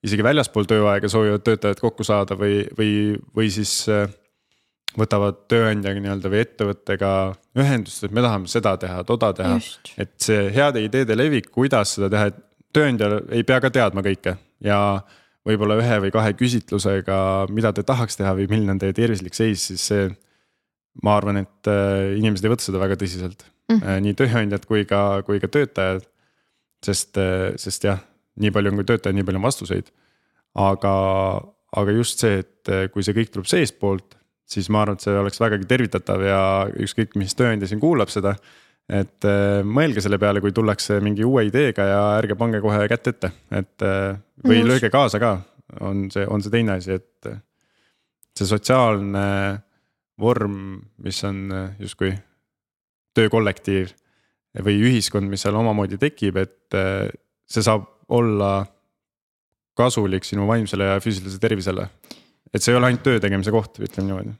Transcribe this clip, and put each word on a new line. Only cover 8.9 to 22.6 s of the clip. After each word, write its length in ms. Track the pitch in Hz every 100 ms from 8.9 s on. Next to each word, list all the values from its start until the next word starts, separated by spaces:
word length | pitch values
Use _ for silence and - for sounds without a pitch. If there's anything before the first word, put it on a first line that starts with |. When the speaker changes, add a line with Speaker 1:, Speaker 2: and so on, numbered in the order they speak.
| 90
Speaker 1:
toda 280 | 87 120 113
teha. 220 | 90 92 80
Speaker 2:
Just. 380 | - - - -
Speaker 1:
Et 160 | 98 _
see 340 | - 104 98
heade 320 | 110 143 123 107
ideede 300 | 127 120 110
levik, 300 | 151 131 -
kuidas 460 | - 135 131 101 -
seda 160 | 98
teha, 160 | 104 104
et 120 | - _ _ _ 156
tööandja 460 | 147 120 104 104 -
ei 180 | 117 117
pea 160 | 127
ka 100 | 131
teadma 320 | 127 110 92
kõike 320 | 98 95 - 92 _ _
ja 180 | 104 101 101 98 - - _ _ -
võib-olla 340 | 107 104 107
ühe 180 | 120 107
või 120 | 98
kahe 240 | 110 110 101
küsitlusega, 800 | 123 120 - 101 101 98 90 95 95 95 98
mida 240 | 104 113
te 120 | 104
tahaks 360 | 101 127 117 -
teha 160 | 98 95
või 140 | 98
milline 260 | 107 101 98
on 80 |
teie 100 | 98
tervislik 400 | 95 117 104 90
seis, 300 | - 113 98 -
siis 160 | 92 -
see, 180 | 104 95 92 _ _ _ _ _ _ _ -
ma 160 | 104 104
arvan, 220 | 101 101
et, 300 | 95 _ -
äh, 420 | 101 98 98 98 101
inimesed 280 | 107 98 107
ei 80 |
võta 140 | 120